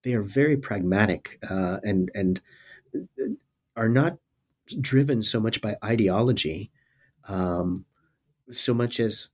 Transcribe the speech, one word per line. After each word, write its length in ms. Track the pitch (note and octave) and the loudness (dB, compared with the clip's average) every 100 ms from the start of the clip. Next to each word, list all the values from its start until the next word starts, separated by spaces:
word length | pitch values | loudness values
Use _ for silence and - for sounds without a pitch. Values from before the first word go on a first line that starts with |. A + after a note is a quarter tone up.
they 120 | B2+ | -2
are 80 | A#2+ | -2
very 340 | G2+ C3+ D3 C#3+ | 0 2 2 2
pragmatic, 800 | C3+ G#2 F2+ F#2+ G#2 F2 - - - | -2 -4 0 2 2 0 -6 -16 -8
uh, 300 | F#2+ F#2 F#2+ | -4 -2 -4
and, 260 | G#2 F#2+ F2+ | -2 -2 -2
and 280 | G2+ F#2+ F#2 _ - - - _ - - - - - _ _ _ - | -2 -2 -2 _ -20 -20 -20 _ -10 -10 -8 -8 -8 _ _ _ -2
are 120 | A2+ | 2
not 300 | A#2+ D#3+ - _ _ _ _ _ F#3 | 4 2 -2 _ _ _ _ _ -6
driven 420 | C3 C3 C#3+ A#2+ | 0 2 2 2
so 160 | G#2+ A2+ | 2 2
much 220 | A2 - | 0 -2
by 160 | A2 - | -6 -6
ideology, 880 | G#2 A2+ G2 F#2+ A#2+ A#2 D#2 D#2 G2+ _ _ _ _ _ - | -2 2 2 4 2 2 -2 -6 -10 _ _ _ _ _ -8
um, 560 | F#2+ F#2 F2 F2+ F#2 - _ _ _ _ _ - | -4 -2 -2 -2 -6 -10 _ _ _ _ _ -4
so 240 | A#2+ - | 0 2
much 240 | A#2+ A#2 - | 2 -2 -2
as 300 | A2+ G2+ - | 2 2 2